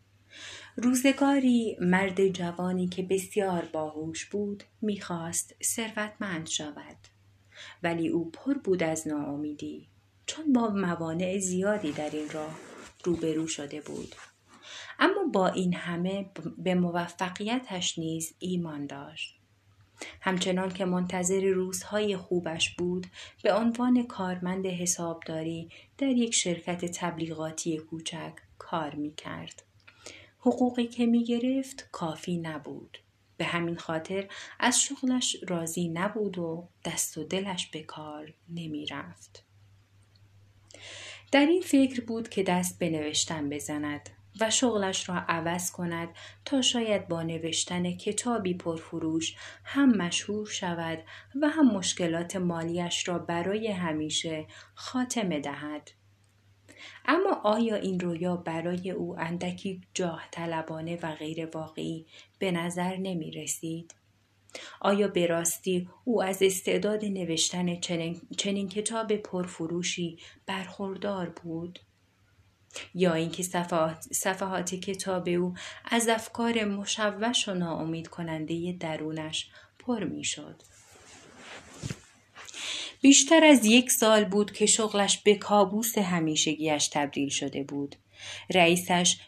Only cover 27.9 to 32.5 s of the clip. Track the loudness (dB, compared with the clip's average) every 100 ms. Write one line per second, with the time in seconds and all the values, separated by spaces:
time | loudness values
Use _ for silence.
27.9 | -10 -8 -8 -10 -14 -20 -20 -6 -4 -4
28.9 | -6 -8 -8 -12 -12 -12 -18 -20 _ -20
29.9 | -20 -20 -20 -20 _ 0 2 2 2 -2
30.9 | 0 4 4 2 0 0 0 -2 -10 -14
31.9 | -6 -6 -6 -4 -4 -4